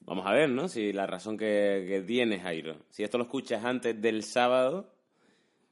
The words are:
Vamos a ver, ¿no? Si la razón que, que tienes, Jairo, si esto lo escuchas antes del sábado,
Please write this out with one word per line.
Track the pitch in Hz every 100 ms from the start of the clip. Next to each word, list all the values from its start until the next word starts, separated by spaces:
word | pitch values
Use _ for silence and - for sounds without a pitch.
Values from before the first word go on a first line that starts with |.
Vamos | - 92 95
a |
ver, | 117 151
¿no? | 127 180
Si | 123 104
la | 98 95
razón | 92 101 107
que, | 110 104 101 98 90
que | 98
tienes, | 92 120 117 95
Jairo, | 90 82 76 76 -
si | -
esto | 104 123
lo |
escuchas | 120 135 110 113 120
antes | 127 117 113
del | 113 110
sábado, | 104 123 123 127 131 180 202 _ _ _ _ _ _ _ _